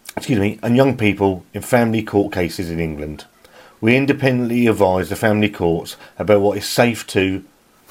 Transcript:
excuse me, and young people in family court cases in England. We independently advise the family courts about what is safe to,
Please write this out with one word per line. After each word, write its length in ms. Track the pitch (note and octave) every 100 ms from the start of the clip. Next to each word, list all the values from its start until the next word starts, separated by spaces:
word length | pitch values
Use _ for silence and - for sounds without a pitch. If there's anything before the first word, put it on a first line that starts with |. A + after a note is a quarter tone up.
| - -
excuse 240 | - A#2+
me, 200 | G2 -
and 140 | A#2 A#2+
young 200 | C3+ C3
people 480 | G#2+ G2 G2 F2+ - G2+
in 80 |
family 400 | - B2 A#2 A2+
court 280 | A2 G2+ G2+
cases 380 | G2 F2 - F2
in 100 | E2
England. 460 | E2 D2+ D2+ D2+ - _ _ - - -
We 160 | A2 B2+
independently 720 | C#3 C3 C3 B2 A#2+ A#2+ A#2+
advise 420 | G2+ F#2+ F#2 F2
the 60 | G2
family 340 | A2+ G#2+ G#2+
courts 480 | - F2 E2 - - - -
about 220 | F2 G#2
what 140 | G2+ G2+
is 140 | -
safe 380 | - A#2+ A2 -
to, 360 | G#2+ F#2+ F#2+ - _ _ _ _